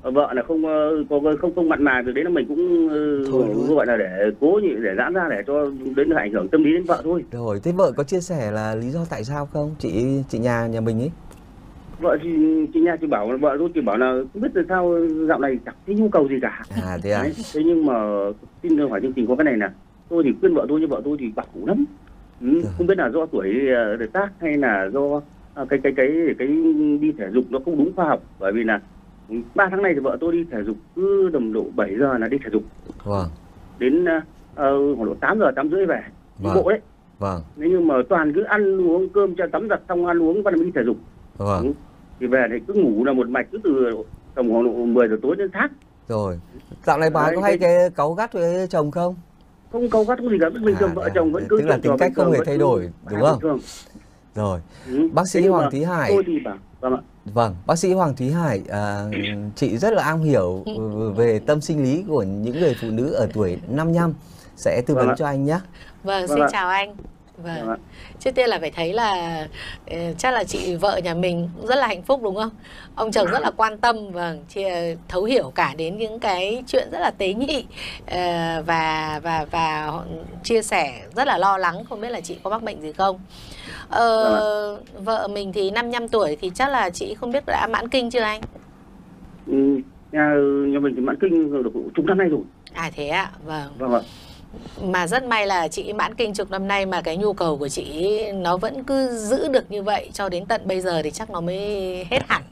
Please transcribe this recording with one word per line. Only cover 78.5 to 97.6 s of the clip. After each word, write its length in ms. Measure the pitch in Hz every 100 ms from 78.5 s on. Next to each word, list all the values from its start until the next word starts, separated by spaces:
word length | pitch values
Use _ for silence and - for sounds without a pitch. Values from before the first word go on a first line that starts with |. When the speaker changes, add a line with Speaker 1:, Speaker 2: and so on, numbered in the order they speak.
| 165 160
Speaker 3:
và, 540 | 165 160 156 156 151
và, 220 | 165 160 147
và 340 | 170 160 156 151
họ 160 | 160 175 165 170 -
chia 180 | - 226
sẻ 400 | 214 196 143 120 - 208
rất 120 | 277
là 100 | 185
lo 200 | 196 190
lắng, 180 | 180 180 226
không 120 | 214
biết 80 | 233
là 120 | 226
chị 160 | 170 170
có 60 | 190
mắc 140 | 220
bệnh 180 | 226 -
gì 100 | 156
không. 260 | 147 196 190 - - - - - - -
Ờ, 340 | - 233 220
Speaker 1:
Vâng 120 | 220 214 214 208 208 208 - 208
ạ. 60 |
Speaker 3:
vợ 240 | 196 220 190
mình 260 | 202 196
thì 180 | 196 190
năm 140 | 214 240
mươi 80 |
lăm 140 | 240 233
tuổi 300 | 226 165 151
thì 100 | 185 180
chắc 140 | 269
là 200 | 262 190
chị 260 | 175 196 214
không 160 | 240
biết 120 | 269 -
đã 200 | - 214
mãn 160 | 226 233
kinh 200 | 269 240
chưa 100 | 247
anh? 200 | 214 214 220 - - - - - - - - - -
Speaker 1:
Ừ, 60 | 135 139 139 135 - -
nhà, 220 | 151 151 147 139 139 139
nhà 120 | 143
mình 140 | 139 127
thì 60 |
mãn 140 | 127 123
kinh 420 | 196 165 151 143
được 80 | 117 110 - -
chục 100 | 160
năm 120 | 190
nay 100 | 180
rồi. 120 | 151 - - -
Speaker 3:
À 180 | 170 160 -
thế 120 | 147
ạ, 240 | 175 190 - 151
vâng. 260 | 156 143 143
Speaker 1:
Vâng 160 | 131
ạ. 60 | 120 - - - - - - - -
Speaker 3:
Mà 260 | 190 185 170
rất 160 | 247
may 240 | 254 220 202
là 200 | 185 160
chị 260 | 202 -
mãn 220 | 208 170 -
kinh 180 | 220
chục 180 | 202 190
năm 160 | 190 190
nay 180 | 202 190
mà 160 | 180
cái 160 | 170 165
nhu 160 | 208
cầu 240 | 196 170
của 120 | 143